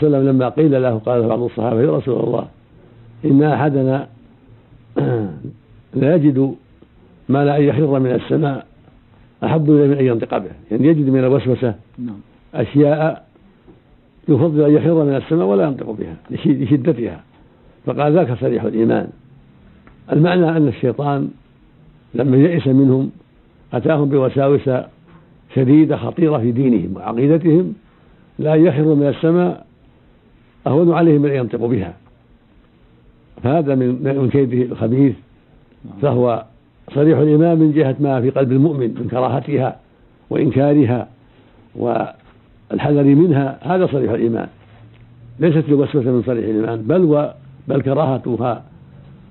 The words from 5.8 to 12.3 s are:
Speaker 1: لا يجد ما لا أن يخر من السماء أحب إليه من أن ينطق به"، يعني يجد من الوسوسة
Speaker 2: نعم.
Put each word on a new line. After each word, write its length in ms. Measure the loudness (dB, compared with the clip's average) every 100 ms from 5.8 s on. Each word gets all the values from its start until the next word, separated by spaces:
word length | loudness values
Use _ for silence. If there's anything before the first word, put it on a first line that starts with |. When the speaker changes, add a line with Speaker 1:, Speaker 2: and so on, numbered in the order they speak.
| _ -2
Speaker 1:
لا 140 | 2 4
يجد 400 | 2 2 0 -4 _ _ -20 _ -20 -14 -2
ما 160 | 0 2
لا 120 | 2
أن 60 |
يخر 360 | 2 2 0 0
من 120 | 0
السماء 540 | -2 -2 -2 -2 -4 -10 _ _ _ _ _ -20 _
أحب 280 | -4 0 4
إليه 160 | 4 4
من 100 | 2
أن 80 | 0
ينطق 320 | 0 -2 -6
به"، 120 | -6 -14 -6
يعني 160 | 0 2
يجد 220 | 2 2
من 100 | 0
الوسوسة 560 | 2 0 0 -2 -2 -6 -12 -14
Speaker 2:
نعم. 180 | -12 -14 -18